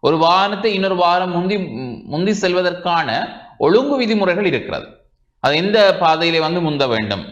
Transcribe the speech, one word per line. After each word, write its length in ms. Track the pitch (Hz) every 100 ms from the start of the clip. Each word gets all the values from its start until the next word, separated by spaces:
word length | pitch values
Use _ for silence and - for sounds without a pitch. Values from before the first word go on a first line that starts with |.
ஒரு 120 | - 160
வாகனத்தை 520 | 165 180 202 202 220
இன்னொரு 240 | 190 190 185
வாகனம் 380 | 175 180 185
முந்தி, 240 | 175 185 208 170 117 127 113 -
முந்தி 280 | 151 190
செல்வதற்கான 760 | 202 185 180 180 175 180 170 139 120 214 - - -
ஒழுங்கு 360 | 147 208 285 277
விதிமுறைகள் 520 | 226 220 185 175 196
இருக்கிறது. 380 | 131 87 82 - - _ _ _ _
அது 100 | 131 151
எந்த 240 | 190 214 202 180
பாதையிலே 440 | 170 160 170 165
வந்து 200 | 160 175
முந்த 220 | 160 143 135
வேண்டும், 360 | 110 104 98 -